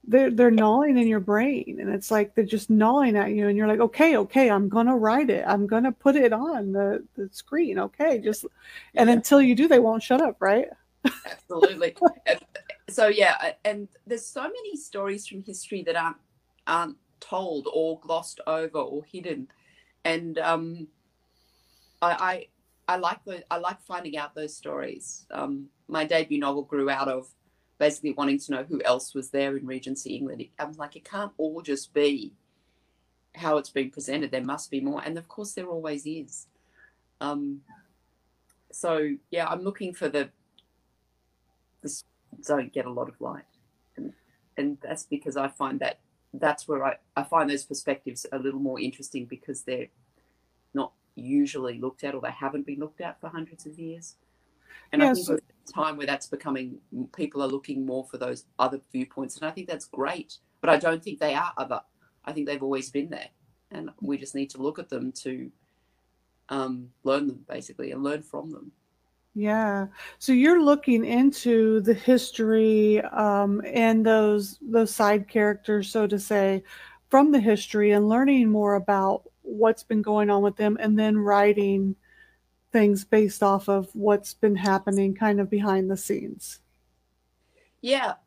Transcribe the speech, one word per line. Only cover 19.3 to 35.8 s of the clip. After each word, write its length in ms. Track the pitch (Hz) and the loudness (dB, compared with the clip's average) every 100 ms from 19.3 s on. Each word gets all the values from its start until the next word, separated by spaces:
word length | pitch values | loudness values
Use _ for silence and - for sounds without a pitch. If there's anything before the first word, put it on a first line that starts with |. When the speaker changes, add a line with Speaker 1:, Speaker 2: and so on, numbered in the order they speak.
| 151 131 _ _ _ _ _ 165 | -10 -10 _ _ _ _ _ -4
Speaker 2:
And, 340 | 165 170 160 | -4 -4 -4
um, 480 | 160 165 165 170 156 _ _ _ _ _ _ _ _ _ _ _ | 0 0 -2 -12 -16 _ _ _ _ _ _ _ _ _ _ _
I, 460 | 175 170 185 185 - _ _ _ - | 0 0 -2 -4 -10 _ _ _ -4
I, 60 | 180 | -2
I 20 | |
like 260 | 175 196 - | -2 -6 -12
the, 180 | 180 - | -16 -8
I 60 | 170 | -6
like 220 | 175 190 | -6 -8
finding 360 | _ 180 170 147 | _ -12 -8 -10
out 160 | 147 | -10
those 220 | - 151 - | -10 -12 -12
stories. 680 | 147 143 135 - - - _ | -10 -8 -10 -12 -16 -18 _
Um, 380 | - 139 139 139 _ _ | -10 -8 -8 -12 _ _
my 160 | 160 156 | -6 0
debut 340 | 165 156 147 | 0 0 -2
novel 240 | 143 143 | -2 -4
grew 260 | 139 147 139 | -4 -4 -2
out 180 | 135 139 | -2 -4
of 200 | 131 131 _ _ _ _ _ | -6 -12 _ _ _ _ _
basically 340 | 151 147 151 | 0 0 -8
wanting 260 | 139 139 139 | -4 -2 -2
to 120 | - | -4
know 120 | 135 | -8
who 180 | 139 147 | -6 -4
else 300 | 117 123 - | 0 0 -2
was 160 | 139 131 | -12 -6
there 260 | 139 139 139 | -4 -4 -6
in 100 | 127 | -8
Regency 500 | 131 131 135 131 - | -12 -10 -12 -10 -10
England. 280 | 135 - - - | -10 -10 -16 -12
I 80 | 151 | -12
was 120 | 156 | -10
like, 180 | 147 160 | -16 -16
"It 100 | - | -14
can't 260 | 196 208 - | -10 -10 -6
all 240 | 156 160 | -8 -6
just 320 | 156 139 - | -8 -8 -4
be 400 | 147 147 139 101 _ _ _ _ _ _ _ _ _ _ 160 | 0 0 0 -8 _ _ _ _ _ _ _ _ _ _ -8
how 220 | 165 151 | -2 -2
it's 120 | 139 | -2
been 220 | 139 135 | -6 -6
presented. 400 | - 139 143 139 | -8 -8 -6 -6
There 120 | 131 | -6
must 280 | 123 147 - | -6 -10 -8
be 100 | 139 | -6
more." 200 | 135 143 - | -6 -6 -8
And 120 | 165 | -12
of 100 | 165 | -14
course 260 | - 208 | -16 -14
there 140 | - 180 | -12 -10
always 380 | 165 | -8